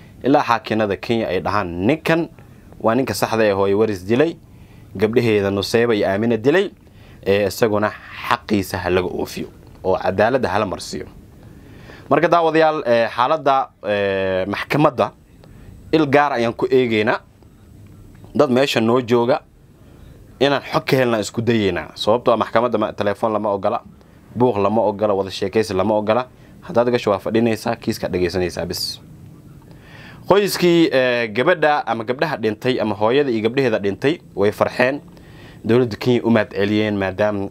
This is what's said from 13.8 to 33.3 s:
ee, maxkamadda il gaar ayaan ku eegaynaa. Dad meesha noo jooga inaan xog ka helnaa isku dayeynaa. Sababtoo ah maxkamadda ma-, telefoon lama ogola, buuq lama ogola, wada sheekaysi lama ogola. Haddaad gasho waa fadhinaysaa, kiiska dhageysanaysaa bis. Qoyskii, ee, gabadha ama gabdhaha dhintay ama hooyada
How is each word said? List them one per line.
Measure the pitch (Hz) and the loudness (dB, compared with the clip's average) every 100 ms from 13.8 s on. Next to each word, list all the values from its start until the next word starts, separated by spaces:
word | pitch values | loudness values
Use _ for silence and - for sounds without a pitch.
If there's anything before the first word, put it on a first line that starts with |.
| - | -4
ee, | 101 98 98 95 92 95 | 0 0 0 0 0 -2
maxkamadda | 98 - 139 151 123 110 - - - - - - - - | -4 -4 2 2 2 -2 -4 -20 -20 -20 -20 -20 -20 -2
il | 160 147 | 0 4
gaar | 143 143 | 4 2
ayaan | 123 117 | 0 -2
ku | 110 123 | -2 0
eegaynaa. | 131 123 110 107 - - _ - - - - - - - - - 117 | 2 2 2 0 -2 -6 _ -20 -20 -20 -20 -20 -20 -20 -20 -16 -2
Dad | 143 | 0
meesha | 123 139 117 | 2 0 0
noo | 113 127 | 0 0
jooga | 113 120 120 147 - _ - - - - - - - - | 2 0 2 -2 -4 _ -20 -20 -20 -20 -20 -20 -20 -2
inaan | 143 135 - | 0 0 -2
xog | 147 - | -4 0
ka | 135 | 0
helnaa | 120 113 | 2 0
isku | 98 - | -4 -4
dayeynaa. | 113 117 101 85 76 - | 0 2 0 -2 -8 -6
Sababtoo | - 120 - | 0 0 2
ah | 113 | 0
maxkamadda | - 113 120 113 | 0 0 0 0
ma-, | 104 | -2
telefoon | 92 101 101 113 | -2 -4 -2 -2
lama | 107 104 | -2 -2
ogola, | 101 101 117 - - - - - - | -2 -2 -4 -8 -20 -20 -20 -14 0
buuq | 123 101 | 2 2
lama | 98 110 | 2 2
ogola, | 104 101 104 | 0 0 0
wada | 98 98 | 0 -2
sheekaysi | - 98 110 104 | -4 -2 0 0
lama | 95 101 107 | 0 0 0
ogola. | 104 110 127 - - - | 0 -2 -2 -12 -20 -20
Haddaad | - 117 123 | -2 0 2
gasho | 120 - | 0 0
waa | 92 | -2
fadhinaysaa, | - 113 117 110 - 113 | 0 0 2 0 -4 -4
kiiska | - 110 87 | -4 -4 -4
dhageysanaysaa | 90 87 92 90 87 85 | -2 -2 -2 -4 -4 -8
bis. | 90 - - - - - - - - - - - - - - - | -6 -8 -10 -18 -20 -20 -20 -20 -20 -20 -20 -20 -20 -20 -20 2
Qoyskii, | 196 196 - 175 170 165 | 2 4 2 2 4 4
ee, | 135 127 120 117 | 4 2 0 -2
gabadha | 104 143 170 151 147 110 | 0 0 2 2 0 -2
ama | 113 | -4
gabdhaha | 110 127 151 123 | -4 -4 -4 -2
dhintay | 110 107 127 127 | -4 -2 -2 -2
ama | 107 101 | -2 0
hooyada | 107 135 143 | 2 2 0